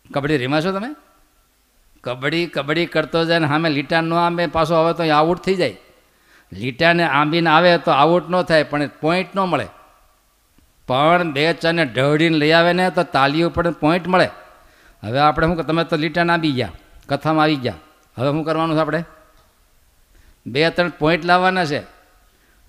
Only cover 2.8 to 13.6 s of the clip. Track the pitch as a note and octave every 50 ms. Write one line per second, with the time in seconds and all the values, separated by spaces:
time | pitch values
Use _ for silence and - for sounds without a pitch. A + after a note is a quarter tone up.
2.8 | E3+ E3+ - D#3+ D3 C3+ - E3 E3 E3 E3 E3+ D#3+ C#3 C#3+ D#3 E3 E3 C#3+ C#3+
3.8 | D3 - E3+ E3 E3 E3 E3 E3+ F3 E3+ E3+ E3+ E3+ D#3 C#3+ D#3+ E3 D3+ E3+ D#3+
4.8 | D#3+ E3+ E3 F3+ E3+ D#3+ D3+ D3+ D#3 E3 F3+ F3 - F3+ G3 F#3 D#3+ B2 F#2 -
5.8 | - _ _ _ _ _ _ _ _ _ _ _ _ _ E2+ F#2 G#2+ C3 A#2+ A#2
6.8 | D#3+ E3+ E3+ F3 E3+ D3+ C3 C#3+ D3+ D3+ D#3+ E3+ E3+ E3 D3+ E3 F3 F3+ E3+ E3
7.8 | - F3 D3+ C3+ C#3+ D#3+ F3 F3+ D#3+ D#3+ F#3 F3+ F3 F3 E3 D#3 C#3+ - C#3+ D3
8.8 | D3 C3 - - - D#3 E3+ F#3 F#3 F3+ - G3 F#3+ F3+ D#3+ C3 G#2+ E2+ - -
9.8 | - _ _ _ _ _ _ _ _ _ _ _ _ _ _ _ _ _ _ _
10.8 | _ - B2+ C3+ D3 D#3+ F3 F3+ F3+ E3 C#3 C#3 D3+ E3 E3+ - D#3+ E3 E3+ E3+
11.8 | D#3+ C3 G#2 C3+ C3+ C#3+ D3+ D3+ E3 E3+ E3 D3+ D3 D3+ D#3+ E3+ E3+ F3 F3 F3+
12.8 | F#3 F#3 D#3 F#3 E3+ - - C#3 C3+ C#3 C#3+ D#3+ E3+ E3+ C#3+ E3